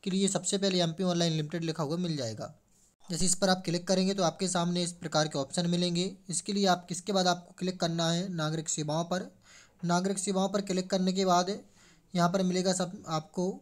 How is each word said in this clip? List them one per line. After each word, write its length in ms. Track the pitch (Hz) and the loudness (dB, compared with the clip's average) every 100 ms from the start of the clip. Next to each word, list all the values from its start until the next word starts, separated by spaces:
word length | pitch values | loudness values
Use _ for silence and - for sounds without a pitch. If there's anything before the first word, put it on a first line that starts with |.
के 80 | - | -2
लिए 160 | 190 196 | 0 0
सबसे 300 | 185 180 202 | 0 -2 0
पहले 240 | 196 185 | 0 2
एमपी 220 | 170 160 185 | 0 0 0
ऑनलाइन 280 | 175 170 | 2 2
लिमिटेड 300 | 160 151 175 | 0 -2 -4
लिखा 200 | 165 156 | -4 -2
हुआ 140 | 147 165 | -2 -2
मिल 180 | 180 151 | -2 -2
जाएगा। 360 | 120 110 - - _ _ _ _ - | -4 -6 -10 -14 _ _ _ _ -8
जैसे 200 | 165 175 | 0 2
इस 100 | - | 4
पर 140 | 190 | 4
आप 140 | 185 185 | 2 2
क्लिक 220 | 170 175 | -2 2
करेंगे 260 | 185 185 | 2 2
तो 100 | 196 | 2
आपके 240 | 170 156 190 | 0 0 -2
सामने 340 | 180 170 175 | 0 0 0
इस 80 | 175 175 | -2 -6
प्रकार 320 | 160 156 151 | -2 0 0
के 120 | 151 | 0
ऑप्शन 300 | 135 - 175 | -4 -2 0
मिलेंगे। 420 | 175 180 170 185 - - | 2 0 0 -2 -6 -8
इसके 240 | 165 - | -8 -4
लिए 120 | 202 196 | 0 2
आप, 200 | 175 - | 2 0
इसके 220 | 175 - | -10 -2
बाद 140 | 190 180 | 2 2
आपको 280 | 175 - - | 0 -2 -8
क्लिक 200 | 180 180 | -6 -2
करना 300 | 170 165 165 | -2 0 0
है 180 | 170 196 | 0 -2
नागरिक 360 | 170 156 160 156 | -2 -2 -2 -4
सेवाओं 340 | - 151 156 170 | -4 -2 -2 -2
पर। 240 | 180 - - - - - _ | -4 -4 -14 -20 -20 -20 _
नागरिक 340 | 170 175 185 196 | 0 2 2 -2
सेवाओं 280 | - 190 196 | 0 0 2
पर 120 | 202 | 0
क्लिक 280 | 196 185 185 | 0 -2 0
करने 220 | 190 185 | 0 2
के 100 | 185 190 | 2 4
बाद 240 | 180 180 | 4 4
यहाँ 800 | 220 - _ - - _ 180 175 | -4 -8 _ -20 -20 _ 2 2
पर 120 | 190 | 4
मिलेगा 280 | 185 180 185 | 2 2 0
सब 300 | 185 175 202 - | 0 -2 -6 -4
आपको 420 | 160 156 - 180 262 | -4 -4 -4 -4 -4